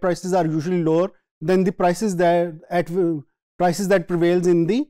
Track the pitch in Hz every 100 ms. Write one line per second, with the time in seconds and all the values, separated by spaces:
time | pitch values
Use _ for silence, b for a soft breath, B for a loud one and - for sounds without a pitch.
0 | 185 170 185 180 160 156 156 180 156 160
1 | 190 - _ - 156 185 185 - 180 175
2 | 220 175 175 175 175 160 - 175 165 175
3 | 175 156 - _ _ - 180 170 196 196
4 | 165 175 170 180 180 175 165 226 294